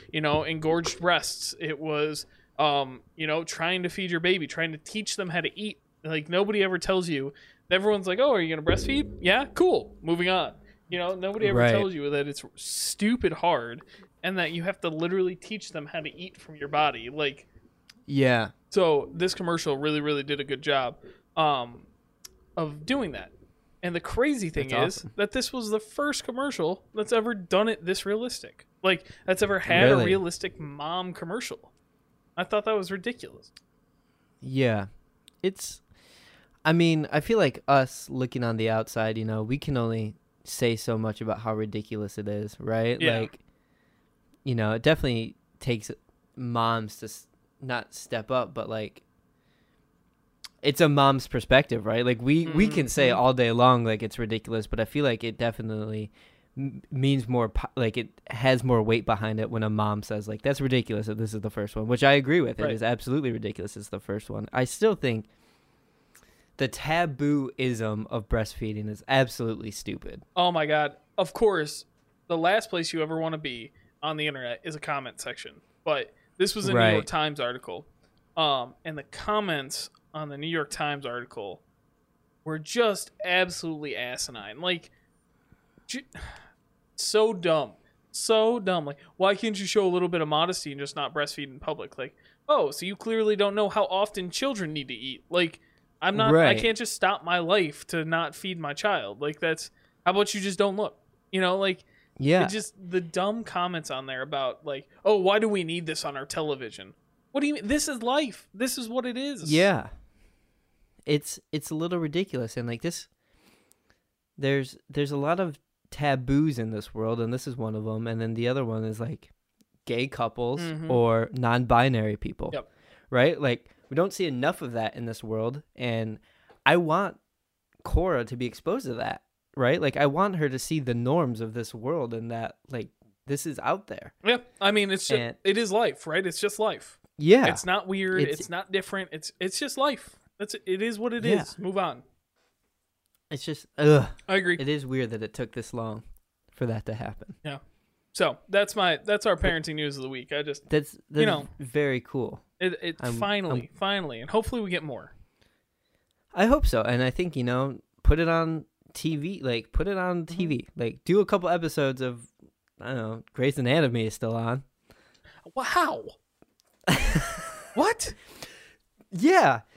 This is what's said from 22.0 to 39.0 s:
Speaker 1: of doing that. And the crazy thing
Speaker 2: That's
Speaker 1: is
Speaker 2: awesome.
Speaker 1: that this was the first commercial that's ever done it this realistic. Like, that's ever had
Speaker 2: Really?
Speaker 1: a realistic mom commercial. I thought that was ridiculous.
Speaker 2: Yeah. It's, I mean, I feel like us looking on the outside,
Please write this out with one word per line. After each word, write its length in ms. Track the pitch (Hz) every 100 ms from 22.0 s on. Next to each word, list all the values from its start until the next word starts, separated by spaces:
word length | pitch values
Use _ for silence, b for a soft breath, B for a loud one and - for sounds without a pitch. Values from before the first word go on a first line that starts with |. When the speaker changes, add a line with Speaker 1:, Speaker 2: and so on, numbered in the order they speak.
| _ _ - _ _ -
Speaker 1:
of 300 | 160 151 156
doing 260 | 277 202
that. 200 | 113 92 - - _ _ _
And 100 | 180
the 60 | 170
crazy 500 | - - 277 277 180
thing 200 | 151 135
Speaker 2:
That's 280 | 123 151 -
Speaker 1:
is 40 |
Speaker 2:
awesome. 100 | - -
Speaker 1:
that 140 | 208
this 180 | 262 247
was 200 | 262 220
the 80 | 214
first 440 | 214 - 294 269
commercial 600 | - 247 285 - 160 196 _ 214
that's 160 | 208
ever 220 | 233 220
done 340 | 214 170 185 220
it 160 | 220
this 220 | 170 185 196
realistic. 600 | 208 247 - - - _ _
Like, 240 | 190 180 B B -
that's 160 | 185
ever 160 | 202 196
had 240 | - 175 196
Speaker 2:
Really? 140 | -
Speaker 1:
a 20 | -
realistic 520 | 190 175 - 190 -
mom 520 | 147 143 147 180 185
commercial. 580 | 165 170 220 - - - _ _ _ _ _ _ -
I 60 | 180
thought 180 | 208 208
that 120 | 220
was 140 | 180
ridiculous. 600 | 190 233 240 - - - _ _ _ _ _ _ _ _ _
Speaker 2:
Yeah. 460 | 131 131 127 107 98 - _ _ _ _
It's, 380 | 185 190 - - _ b b b b b b _ 156
I 80 |
mean, 340 | 170 170 160 147
I 80 | 151
feel 160 | - 226
like 260 | 151 - -
us 420 | 139 131 - -
looking 340 | 135 127 127
on 140 | 117 113
the 120 | 110
outside, 480 | 110 110 117